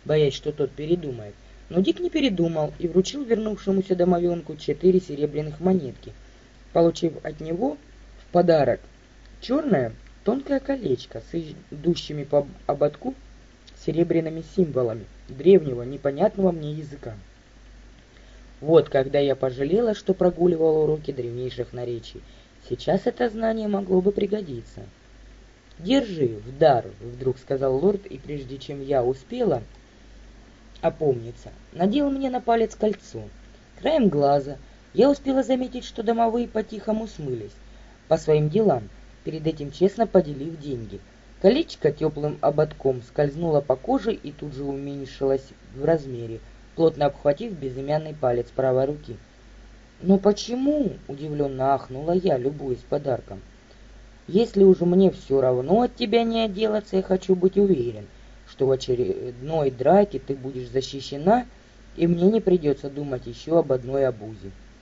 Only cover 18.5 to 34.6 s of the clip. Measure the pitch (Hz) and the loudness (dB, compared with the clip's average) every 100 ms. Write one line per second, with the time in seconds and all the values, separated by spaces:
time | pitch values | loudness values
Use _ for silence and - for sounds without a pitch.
18.5 | - 143 165 151 139 135 143 143 131 131 | -8 4 6 6 2 2 2 2 0 -2
19.5 | 127 139 196 233 208 - 185 180 170 180 | -2 0 2 2 0 -2 2 2 4 2
20.5 | 160 160 156 151 156 151 139 120 120 127 | 4 4 4 2 0 -4 -6 -6 -6 -8
21.5 | 123 120 123 120 117 - - - - - | -6 -8 -8 -8 -8 -10 -18 -20 -20 -20
22.5 | - - 123 - 190 247 233 240 214 226 | -20 -10 -6 0 0 0 -2 -2 0 -2
23.5 | 226 214 202 190 185 185 202 196 208 170 | -2 -2 -2 0 2 2 0 -2 -2 -6
24.5 | 120 - - 98 - - - - - - | -12 -12 -18 -20 -20 -20 -20 -20 -20 -20
25.5 | - - - 170 269 226 170 123 107 110 | -20 -20 -10 0 0 0 -2 -2 -2 -12
26.5 | 139 156 123 98 - 117 123 127 127 - | 2 4 4 0 -12 -16 -6 -4 -4 -4
27.5 | 135 135 131 180 202 - 127 - 147 127 | -2 0 2 2 0 -6 -14 -10 -12 -10
28.5 | 135 - 143 135 139 120 131 - 247 220 | -12 -12 -10 -2 0 2 -2 -8 -2 0
29.5 | 127 104 - - - - - - - - | -2 -4 -18 -20 -20 -20 -20 -20 -20 -20
30.5 | - - - 165 - 151 120 117 - - | -20 -20 -4 -4 0 0 0 -6 -16 -20
31.5 | - - - 190 262 285 269 269 247 247 | -20 -16 -2 0 2 0 0 -2 -2 0
32.5 | 233 220 - 214 196 - 113 104 - - | 2 0 0 -2 -2 -8 -14 -14 -18 -20
33.5 | - - - 226 311 214 147 143 143 135 | -20 -20 -6 0 2 2 4 4 2 0
34.5 | - | -10